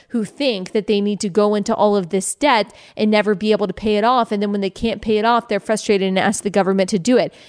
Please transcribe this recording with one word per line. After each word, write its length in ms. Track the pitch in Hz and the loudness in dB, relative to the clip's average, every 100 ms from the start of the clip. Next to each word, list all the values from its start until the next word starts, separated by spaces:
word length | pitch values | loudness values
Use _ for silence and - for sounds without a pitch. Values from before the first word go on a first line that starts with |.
| _ | _
who 140 | 233 | -6
think 480 | 208 - 285 202 185 | -6 -2 -2 -2 -4
that 160 | 220 202 | -4 0
they 140 | 202 | 0
need 180 | 202 208 | 0 -2
to 100 | 208 | -2
go 260 | 175 208 214 | 2 2 0
into 200 | 202 226 | -2 0
all 220 | 208 208 | 2 2
of 120 | 170 | 0
this 240 | 190 - - | -4 -4 -2
debt 380 | 294 233 208 - - - | 2 2 0 -8 -16 -2
and 160 | 214 | 2
never 240 | 214 202 196 | 2 2 0
be 160 | 214 | 0
able 160 | 208 202 | 0 0
to 60 | |
pay 240 | - 214 208 | -4 -2 0
it 80 | 220 | 2
off. 260 | 254 226 | 2 0
And 100 | 208 | -2
then 120 | 208 | -2
when 80 | 202 | -2
they 80 | 190 | -4
can't 320 | - 233 208 | -4 -4 -4
pay 160 | 220 214 | -2 0
it 80 | 220 | 2
off, 240 | 233 233 | 0 0
they're 100 | 202 | -4
frustrated 480 | - 220 - 202 190 | -2 -2 0 0 2
and 120 | 190 | 0
ask 240 | - 214 | 0 -2
the 60 | 208 | -2
government 400 | 196 190 196 185 | 0 2 0 0
to 100 | 208 | 0
do 180 | 165 247 | 2 2
it, 160 | 156 - | 2 -6